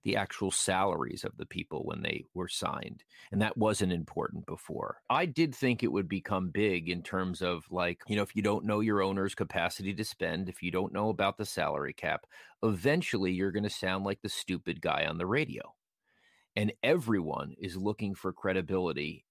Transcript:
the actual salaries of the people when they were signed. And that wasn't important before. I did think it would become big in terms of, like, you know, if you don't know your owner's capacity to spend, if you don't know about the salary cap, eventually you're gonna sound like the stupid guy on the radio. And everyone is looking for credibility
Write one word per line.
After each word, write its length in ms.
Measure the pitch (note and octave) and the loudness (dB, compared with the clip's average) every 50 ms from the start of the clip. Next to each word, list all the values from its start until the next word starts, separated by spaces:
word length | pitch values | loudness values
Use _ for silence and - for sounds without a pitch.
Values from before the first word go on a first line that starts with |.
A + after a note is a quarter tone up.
| - | -2
the 100 | - G2 | 0 0
actual 340 | G#2 G2 - - - G#2 F#2+ | 0 0 -2 -4 -2 -2 0
salaries 720 | - - - - F#2 F#2 G2 G2+ E2+ E2 B1+ - - - - | 0 0 2 2 2 4 4 2 2 0 -2 -4 -6 -6 -8
of 140 | - - - | -8 -8 -10
the 80 | - | -12
people 380 | - - E2+ E2 - D#2 D2 D2 | -10 -6 -8 -6 -6 -6 -6 -4
when 180 | - - - | -4 -6 -4
they 240 | - - - - - - - | -4 -4 -4 -4 -6 -8 -8
were 140 | F2+ F2+ E2 | -8 -6 -6
signed. 560 | - - G2 - - - - - - - - _ _ - - - | -4 -4 -4 -4 -4 -4 -6 -10 -12 -16 -18 _ _ -20 -10 -4
And 100 | - G2 | 0 2
that 160 | G#2+ A2 - A2+ | 2 2 2 2
wasn't 360 | G#2+ G#2+ G#2+ - G#2 F#2 F2+ | 4 4 4 4 2 2 2
important 540 | E2+ D#2+ - - - - - - - - - | 0 -2 -4 -4 -4 -4 -2 -4 -6 -8 -8
before. 540 | - - - - D#2+ - - - - - _ - | -10 -10 -8 -8 -8 -6 -6 -6 -8 -6 _ 0
I 180 | B2 D3 F3+ | 2 2 2
did 280 | F3 B2+ D#3 E3 D3+ B2+ | 2 2 2 2 2 2
think 300 | - C3+ B2+ A#2+ - B2+ | 2 2 2 2 4 2
it 80 | A2 | 2
would 160 | C2+ G2+ F#2+ D#2+ | 2 2 0 0
become 420 | G2 F#2+ - - G#2 F#2 F#2 F2+ | -2 -4 -2 0 0 0 0 0
big 400 | D2+ G2+ G#2+ G#2 F#2+ F2 E2 E2 | 2 2 4 4 4 2 0 -2
in 140 | F2 F2 D#2+ | -4 -4 -4
terms 400 | - - F#2 F#2 F#2 F2+ D#2 F#2 | -2 -2 0 0 0 -2 0 0
of, 220 | F2 F2 E2+ - - | 0 0 -2 -4 -4
like, 320 | E2+ F2+ F2 F2 F2 - - - | -2 0 0 0 0 -2 -4 -2
you 80 | G#2+ | 0
know, 80 | G#2 G2+ | 0 0
if 120 | - - | 0 0
you 60 | G#2+ | 0
don't 240 | G2 G#2 G#2 G#2 - | 2 2 2 2 2
know 140 | G#2+ G#2 G#2 | 0 2 2
your 240 | A2 A2+ G#2 G2+ F#2+ | 4 4 4 4 4
owner's 320 | F#2+ G2 G2 F#2+ G2 - | 4 2 2 0 0 0
capacity 580 | - G2 D#2+ - F#2 E2+ F2+ - - F#2 G2 G2 | -2 -4 -2 0 0 0 0 0 -2 -6 -4 -4
to 120 | F#2 A2 | -4 -4
spend, 440 | - - - F#2 E2+ D#2+ F2 F#2+ F#2 | -6 -4 -2 -2 -2 0 -2 -4 -4
if 140 | F2+ - F2+ | -6 -6 -4
you 80 | F2+ | -2
don't 220 | E2+ F#2 G2 - - | 0 0 0 0 0
know 160 | G2+ G#2 A2 | 0 0 0
about 280 | G#2+ G2+ G2+ G2 G2 - | 2 2 2 2 2 0
the 80 | G#2+ | -4
salary 480 | - - - D2+ D2+ D2 C#2+ C#2 C#2 - | -6 -2 -2 0 0 0 -2 -2 -4 -6
cap, 320 | - - D#2 D2+ - - - - - - - - _ - | -6 -4 -2 -2 -4 -4 -10 -20 -20 -20 -20 -8 _ 0
eventually 720 | A2+ G#2 F2 E2+ C3+ D3+ F3 F3+ - - G2 F#2+ F#2 F#2 | 0 2 2 2 4 4 2 2 0 0 0 2 2 2
you're 180 | F2+ F#2+ G2 | 2 0 0
gonna 180 | F#2 G#2 G#2 G2+ | 0 0 -2 -2
sound 360 | - - - F#2 F#2+ G2 G2 | -2 -2 -2 0 0 0 0
like 160 | G2 G2 - | -2 -4 -4
the 80 | - G2+ | -4 -8
stupid 500 | - - - - F#2 E2+ - F2 E2+ - | -6 -6 -4 -4 -4 -4 -2 -4 -4 -2
guy 260 | - D#2+ D2+ D2+ D#2 | 0 2 2 2 2
on 120 | D#2 D#2+ E2 | 0 0 -2
the 80 | F2 | -2
radio. 480 | F#2 A2+ D3 D#3 - - A1 - - - _ _ _ _ _ _ _ _ _ _ _ _ _ _ _ - | 0 0 0 0 -2 -4 -8 -10 -12 -16 _ _ _ _ _ _ _ _ _ _ _ _ _ _ _ -2
And 160 | - G#2 G#2+ - - | 0 0 0 0 2
everyone 760 | - B2 D#3+ F3 B2+ A2+ A2 G2 E2 D2+ C2+ C2+ C#2+ D2+ - - | 4 4 4 4 4 4 2 2 2 0 -2 -4 -4 -6 -8 -8
is 160 | F2+ F#2 E2+ | -8 -6 -4
looking 400 | F#2 F#2+ G#2 G#2+ - A2 G2+ G2 | -2 -2 -2 -2 0 -2 -4 -4
for 160 | - - F#2+ | -4 -4 -4
credibility 920 | F2 - - G2 F#2 F#2 F2 D2 F#2+ F#2 F2+ E2+ D2 C#2 D2 D#2 E2 - _ _ | -4 -2 0 2 2 2 2 0 0 0 2 0 0 -2 -2 -4 -6 -8 _ _